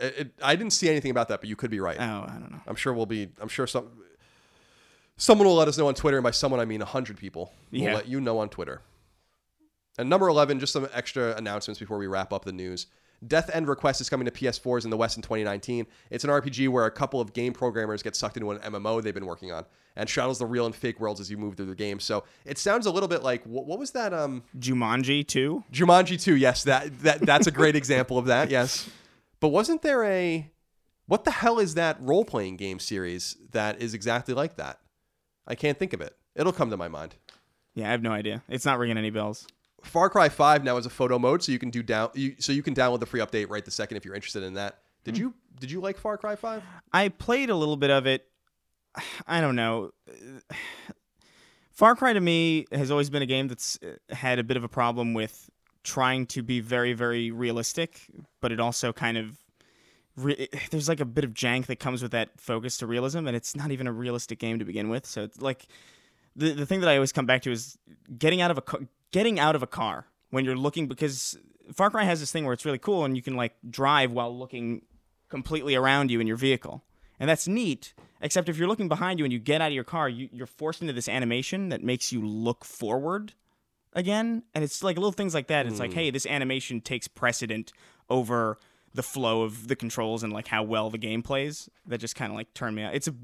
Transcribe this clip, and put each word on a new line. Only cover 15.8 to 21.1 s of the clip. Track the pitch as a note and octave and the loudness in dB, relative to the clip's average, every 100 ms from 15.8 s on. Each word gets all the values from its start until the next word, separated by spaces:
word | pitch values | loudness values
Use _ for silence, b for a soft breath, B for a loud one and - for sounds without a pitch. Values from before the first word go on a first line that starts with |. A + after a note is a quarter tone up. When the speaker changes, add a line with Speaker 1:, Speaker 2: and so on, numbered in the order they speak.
| A2 b b | -6 b b
Speaker 1:
It's | A#2 | -4
an | C#3+ | 2
R | C#3+ | 2
P | C3+ | 2
G | A#2+ C3+ | 0 2
where | B2 A2 | 4 2
a | |
couple | - C#3 C3 | 2 -2 -2
of | G#2 | -2
game | A#2+ B2 | -2 -2
programmers | A#2+ B2 A2 G#2+ G#2+ | 0 -2 0 -2 -4
get | A2 - | -4 -4
sucked | A2 A#2 | -4 -4
into | G#2 | -6
an | G#2 | -6
M | G#2+ | -8
M | G#2 G#2+ | -4 -2
O | A2+ | 0
they've | G#2+ | -2
been | F#2+ F#2 | -4 -8
working | E2 F2+ | -8 -10
on | E2 - b b - | -10 -12 b b -8
and | A2 | -4
straddles | C#3+ B2+ A#2+ | -2 -2 -2
the | A#2 | -2
real | A#2+ | -2
and | A#2 | -2
fake | A2 B2 G#2+ | -2 -6 -4
worlds | G#2+ | -4